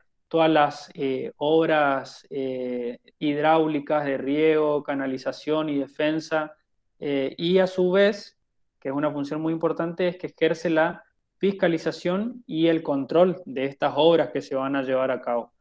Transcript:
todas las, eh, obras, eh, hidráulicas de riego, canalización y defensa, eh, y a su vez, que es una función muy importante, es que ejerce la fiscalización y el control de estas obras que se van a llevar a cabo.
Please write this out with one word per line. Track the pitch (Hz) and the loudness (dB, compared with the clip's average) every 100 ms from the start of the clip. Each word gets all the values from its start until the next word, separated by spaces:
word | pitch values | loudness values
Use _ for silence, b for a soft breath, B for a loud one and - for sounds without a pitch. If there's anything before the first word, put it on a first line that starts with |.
| _ _ _ | _ _ _
todas | 165 160 | 0 4
las, | 156 147 147 - | 4 2 0 -14
eh, | - 139 131 131 - | -6 -4 -4 -6 -4
obras, | 147 160 160 156 143 135 127 - - | 0 2 4 2 2 0 -4 -16 -12
eh, | 143 131 127 127 123 120 127 _ _ | -8 -6 -6 -6 -6 -6 -10 _ _
hidráulicas | 151 143 156 160 156 151 143 151 143 | -2 0 4 4 2 -2 -2 -2 -2
de | 131 | -4
riego, | 131 147 156 156 151 147 | -2 2 4 4 2 0
canalización | 143 139 135 131 139 - 151 156 156 | -2 -4 -4 -4 -6 -8 -2 -2 0
y | 143 | -4
defensa, | 135 - 151 160 156 156 151 - _ _ _ _ | -4 -2 -2 -2 -2 -4 -4 -10 _ _ _ _
eh, | 147 139 135 - | -4 -2 -2 -2
y | 170 190 | 2 2
a | 185 | 2
su | 185 180 | 2 2
vez, | 196 202 208 - _ _ _ _ _ | 4 4 2 -10 _ _ _ _ _
que | 139 | -6
es | 139 | -2
una | 151 | -2
función | 143 143 151 | -2 -6 -4
muy | 160 | -4
importante, | 165 165 165 170 170 180 | -2 -2 -2 -4 -2 -2
es | 180 | -2
que | 151 | -10
ejerce | - 160 160 175 | 0 0 0 0
la | 156 165 - _ _ _ _ | 2 2 -2 _ _ _ _
fiscalización | 196 196 175 165 165 - 175 190 233 240 - | -2 2 0 0 -2 -4 -2 -2 -4 -8 -8
y | 160 165 | 0 2
el | 160 | 2
control | 156 139 127 160 185 175 - | 0 -4 2 4 4 2 -8
de | 127 135 | -4 -4
estas | - 151 143 | -2 -2 4
obras | 160 165 139 | 6 6 2
que | 143 | -4
se | - 135 | -4 -4
van | 135 139 | -2 -2
a | |
llevar | 131 131 131 | 0 0 0
a | 123 | -2
cabo. | - 120 117 _ | -2 -4 -4 _